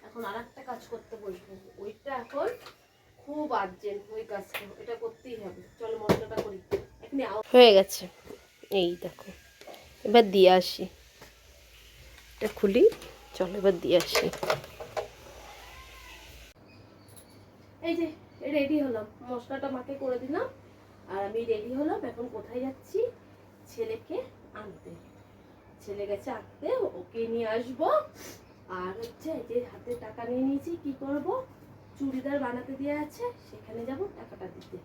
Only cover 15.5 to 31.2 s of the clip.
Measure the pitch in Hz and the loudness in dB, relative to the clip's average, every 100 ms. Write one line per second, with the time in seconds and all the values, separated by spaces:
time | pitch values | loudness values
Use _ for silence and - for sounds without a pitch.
15.5 | - - 1017 1047 - - 960 - - - | -18 -18 -18 -18 -20 -18 -20 -20 -20 -20
16.5 | - - - - - - - - - - | -20 -20 -20 -20 -20 -20 -20 -20 -20 -20
17.5 | - - - 339 330 320 - - - 285 | -20 -20 -8 -4 -2 -2 -6 -20 -10 -2
18.5 | 294 277 302 269 220 208 - 247 247 - | 2 4 2 2 -2 -6 -14 -8 -8 -6
19.5 | 269 277 254 247 269 269 247 254 330 523 | -6 -4 -6 -8 -6 -2 -2 -2 -4 -4
20.5 | - - - - - - 190 202 220 233 | -8 -20 -20 -20 -20 -8 -4 -2 -4 -2
21.5 | 214 226 262 302 381 262 226 247 214 - | -2 -2 -2 0 -2 -4 -8 -8 -8 -8
22.5 | 247 269 269 - 392 480 - - - - | -6 -6 -8 -4 -2 -2 -4 -20 -20 -20
23.5 | - - - 226 226 - 381 523 - - | -20 -18 -6 -6 -6 -6 -8 -8 -16 -18
24.5 | - 214 165 175 170 - - - - - | -16 -14 -16 -18 -18 -20 -20 -20 -20 -20
25.5 | - - - - 202 202 196 - 233 - | -20 -20 -20 -10 -8 -4 -4 -4 -10 -12
26.5 | - 294 508 403 175 - 233 226 226 220 | -8 -2 0 0 -4 -10 -6 -2 0 0
27.5 | 226 247 247 339 605 622 - - - - | -2 -2 0 4 4 2 -14 -18 -18 -20
28.5 | - - 262 185 202 233 - 311 302 - | -20 -12 -8 -6 -8 -10 -10 -8 -8 -4
29.5 | 240 247 - 240 240 220 233 233 247 262 | -4 -4 -12 -10 -8 -8 -10 -4 0 0
30.5 | 277 339 339 285 262 277 285 | 0 -4 -6 -6 -8 -4 -2